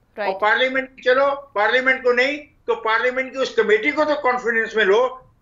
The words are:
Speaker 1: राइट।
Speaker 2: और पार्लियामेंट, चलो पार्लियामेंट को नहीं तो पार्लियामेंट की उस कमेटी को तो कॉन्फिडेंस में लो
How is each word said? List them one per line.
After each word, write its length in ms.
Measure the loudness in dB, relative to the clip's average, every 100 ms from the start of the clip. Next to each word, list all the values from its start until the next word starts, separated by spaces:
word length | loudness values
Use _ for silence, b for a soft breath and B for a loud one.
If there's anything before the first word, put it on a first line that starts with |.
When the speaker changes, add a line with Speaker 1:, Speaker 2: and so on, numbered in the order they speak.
| _ -8
Speaker 1:
राइट। 160 | -6
Speaker 2:
और 80 | -2
पार्लियामेंट, 640 | 0 2 0 -2 -6 -4 0
चलो 260 | 2 2
पार्लियामेंट 720 | -2 -6 -2 0 2 2 2
को 80 | 2
नहीं 260 | 2 0 -4
तो 380 | -12 _ -6 -4
पार्लियामेंट 580 | -2 0 0 -4 -6
की 60 | -4
उस 160 | -2 0
कमेटी 360 | 2 2 2
को 120 | 0 0
तो 100 | 0
कॉन्फिडेंस 600 | 0 -2 -2 -2 -2 0
में 100 | 2
लो 440 | 4 2 -4 -18 _